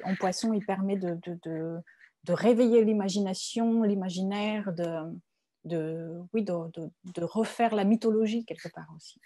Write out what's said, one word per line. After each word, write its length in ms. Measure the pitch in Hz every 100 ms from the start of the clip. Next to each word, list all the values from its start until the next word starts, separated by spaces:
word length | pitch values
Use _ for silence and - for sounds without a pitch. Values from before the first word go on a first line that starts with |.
| -
en 100 | 190
Poisson, 380 | 185 185 226
il 120 | 214 202
permet 300 | 190 190 196
de, 220 | 180 170 175
de, 120 | 170
de, 340 | 160 160 165 165 - _ - _
de 100 | -
réveiller 520 | 175 208 233 247 233 220
l'imagination, 1000 | 214 196 190 196 190 - 233 226 226
l'imaginaire, 880 | 214 202 185 175 190 208 208 214 196
de, 400 | 170 170 165 160 170 - _ _ _ 160
de, 560 | 165 156 165 165 170 180
oui, 120 | 226
de, 100 | 202 175 165
de, 160 | 170 160 - 185 175
de 80 | 170
refaire 500 | 220 220 - 233 220
la 80 |
mythologie 600 | 196 226 226 220 220 233 226
quelque 240 | 160 170
part 140 | 165 156 160
aussi. 240 | - -